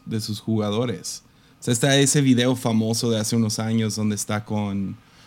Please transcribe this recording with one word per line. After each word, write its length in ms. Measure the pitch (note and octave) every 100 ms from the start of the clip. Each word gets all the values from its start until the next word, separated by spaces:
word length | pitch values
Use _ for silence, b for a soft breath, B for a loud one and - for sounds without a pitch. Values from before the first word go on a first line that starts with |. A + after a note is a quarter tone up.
| -
de 140 | A2
sus 180 | G#2+ G#2
jugadores. 840 | - A2 G#2 G#2+ B2 F#2 - - _ b b b
O 40 |
sea, 80 | -
está 260 | A#2+ C#3+ C#3
ese 240 | C#3 D3+
video 340 | C3+ A#2+ B2 B2
famoso 540 | B2 A2 A2 A2+ A#2+
de 100 | A2
hace 160 | G#2+ A#2
unos 220 | A2 -
años 360 | A2 A2+ G#2+ G2+
donde 200 | G#2+ G2+
está 280 | - G#2+
con, 540 | G#2+ G#2+ G#2 G2 F#2+ G#2 b b